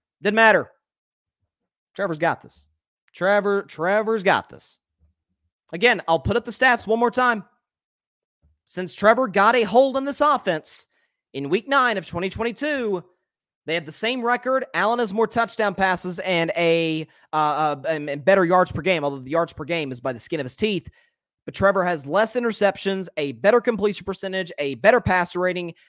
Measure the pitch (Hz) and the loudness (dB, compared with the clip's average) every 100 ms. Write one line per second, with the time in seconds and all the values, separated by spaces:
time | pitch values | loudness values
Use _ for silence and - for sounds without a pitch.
0 | _ _ 202 220 226 190 127 _ _ _ | _ _ -2 4 6 6 2 _ _ _
1 | _ _ _ _ _ _ _ _ _ - | _ _ _ _ _ _ _ _ _ -6
2 | 190 156 165 127 - - _ _ _ _ | -4 0 0 0 -6 -20 _ _ _ _
3 | _ - 185 208 202 202 165 - 170 208 | _ -2 2 2 2 0 -4 -4 0 0
4 | 220 220 190 131 - 71 - - _ _ | 0 0 2 2 0 -12 -20 -20 _ _
5 | _ _ _ _ _ _ _ 170 233 208 | _ _ _ _ _ _ _ 0 2 2
6 | - 165 - 208 233 214 254 233 - 226 | 0 0 0 -2 -2 0 2 2 0 0
7 | 240 254 247 220 - _ _ _ _ _ | 2 2 2 0 -4 _ _ _ _ _
8 | _ _ _ _ _ _ - - 185 - | _ _ _ _ _ _ -14 -10 -8 2
9 | 202 233 262 185 202 247 208 220 269 254 | 4 4 2 2 4 4 4 4 4 2
10 | 277 269 294 269 - 160 - - - _ | -4 0 2 2 0 -4 -6 -14 -18 _
11 | _ _ _ 131 139 190 254 277 247 202 | _ _ _ -10 -2 -2 2 2 2 0
12 | 165 175 190 190 226 214 294 285 226 185 | -6 -6 -6 -4 -6 -4 -4 -2 -2 -4
13 | - _ _ _ _ _ - 165 147 160 | -6 _ _ _ _ _ -6 -6 -6 -6
14 | 220 254 233 240 254 262 262 160 202 240 | -4 -2 -2 -2 0 -2 -2 -2 0 0
15 | 226 202 220 233 233 - 208 190 190 180 | -2 0 0 0 -2 -2 -2 0 0 0
16 | 180 170 - 170 165 165 170 165 165 160 | -4 -6 -2 0 0 0 2 2 0 -4
17 | 156 _ _ 156 151 147 151 143 139 160 | -8 _ _ -2 0 0 0 -2 -4 -4
18 | 147 143 135 196 170 180 180 - 156 175 | -4 -6 0 2 4 4 2 0 -2 0
19 | 143 139 127 160 165 - 147 170 143 123 | -2 -6 -4 -2 -4 -6 -6 -4 -4 -6
20 | 131 120 - 160 127 - 214 185 - - | -8 -8 -6 -6 -6 -4 -2 -2 -6 -16
21 | _ _ _ _ - - 196 196 180 170 | _ _ _ _ -14 0 2 2 0 -2
22 | 135 175 220 254 233 208 202 196 196 190 | -2 0 0 0 -4 0 0 0 -4 -4
23 | 175 - 143 117 185 233 247 226 208 202 | -6 -6 -6 0 2 4 2 0 0 -2
24 | 185 185 190 190 175 170 143 127 196 247 | -8 -8 -6 -6 -6 -6 -6 0 4 4
25 | - 185 180 180 180 180 170 165 | 4 0 0 -2 -2 -2 -8 -12